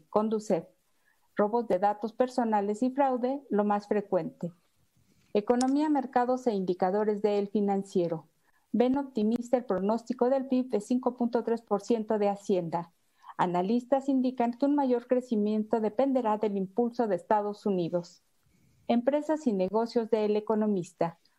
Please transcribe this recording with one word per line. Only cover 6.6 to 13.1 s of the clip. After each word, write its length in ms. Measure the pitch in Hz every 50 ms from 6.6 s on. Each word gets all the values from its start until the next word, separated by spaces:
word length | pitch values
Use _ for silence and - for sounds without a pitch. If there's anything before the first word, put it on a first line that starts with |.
| 185 180 180 180 190 185 185 208 220 208 214 208
de 180 | 208 208 208 202
El 80 | 202 202
Financiero. 800 | - 214 202 202 196 196 196 196 - 196 175 165 165 160 - _ _ _ _ _ _ _ _ _ -
Ven 220 | 214 240 254 262 277
optimista 580 | 277 269 - 220 208 214 233 233 233 - -
el 100 | 247 247
pronóstico 680 | - 190 185 190 202 220 233 - - 240 - 240 247
del 160 | 269 269 262 262
pib 200 | 254 254 254 254
de 120 | - 208
cinco 340 | 208 - 247 247 254 247 247
punto 280 | - 240 233 233 240 226
tres 180 | - 233 226
por 200 | - _ 208 196
ciento 360 | - - 240 226 214 214 226 214
de 100 | 208 202
Hacienda. 640 | 202 196 - - 202 180 175 165 156 170 170 - _ _ _ _